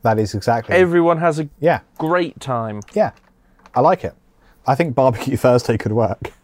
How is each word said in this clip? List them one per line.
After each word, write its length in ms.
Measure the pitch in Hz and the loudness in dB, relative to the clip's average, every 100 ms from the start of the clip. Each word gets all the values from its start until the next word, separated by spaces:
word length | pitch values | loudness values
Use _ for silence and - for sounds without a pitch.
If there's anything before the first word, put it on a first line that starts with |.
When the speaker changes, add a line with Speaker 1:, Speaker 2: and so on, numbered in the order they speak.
Speaker 1:
That 160 | - 110 | 0 0
is 160 | 107 | -2
exactly. 400 | 107 - 117 - | -4 -2 -2 0
Speaker 2:
Everyone 440 | 175 185 170 170 170 | 2 2 2 2 2
has 200 | 170 156 | 0 -2
a 100 | 151 - | -8 -2
Speaker 1:
Yeah. 200 | 151 160 _ - | -2 -2 _ -8
Speaker 2:
great 420 | 160 180 175 - | -2 -2 -2 -8
time. 400 | 127 120 113 104 - | -8 -6 -6 -10 -8
Speaker 1:
Yeah. 200 | 208 - - _ _ _ _ - | -2 -2 -4 _ _ _ _ -6
I 60 | - | 2
like 240 | 147 185 | 2 2
it. 100 | - - _ _ _ _ - | -4 -12 _ _ _ _ -2
I 80 | |
think 200 | 131 170 | 0 0
Barbecue 420 | 127 131 113 - 135 | 2 2 2 -4 0
<laughs> 100 | 131 | 4
Thursday 320 | 123 - 113 | 2 2 -4
could 140 | - | -2
work. 400 | 107 110 - - _ | 0 -2 -4 -12 _